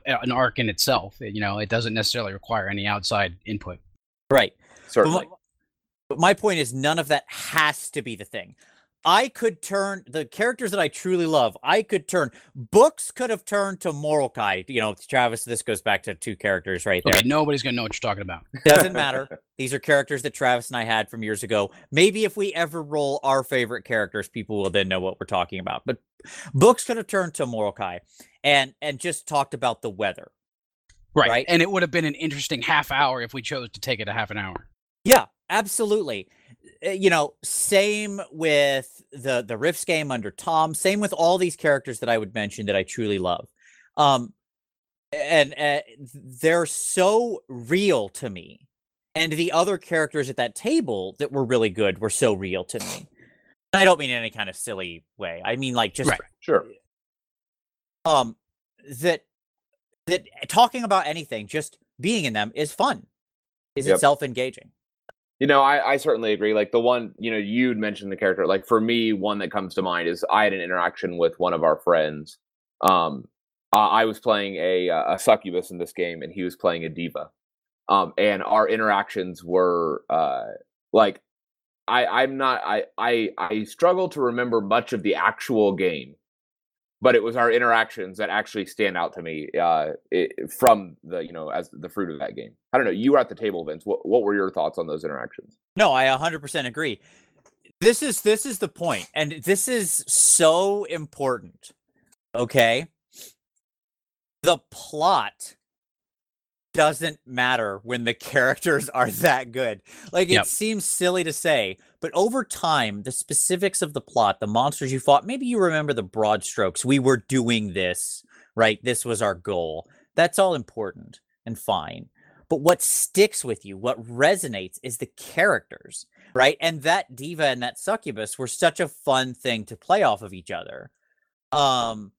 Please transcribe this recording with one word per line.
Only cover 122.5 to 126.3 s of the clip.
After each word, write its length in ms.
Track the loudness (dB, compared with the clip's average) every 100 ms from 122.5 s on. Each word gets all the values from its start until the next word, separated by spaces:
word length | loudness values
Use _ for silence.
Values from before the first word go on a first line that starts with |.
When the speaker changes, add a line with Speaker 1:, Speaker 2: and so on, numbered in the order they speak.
| 0
Speaker 2:
what 200 | 2 2
sticks 640 | 0 -2 -2 2 0 0
with 220 | -6 -8 -10
you, 120 | -6
what 240 | -6 -6
resonates 760 | -8 2 2 4 -2 -8 -10 -12
is 160 | -12 -10
the 80 | -10 -14
characters, 880 | -10 0 0 0 -4 -20 -18 -20 -20 _ _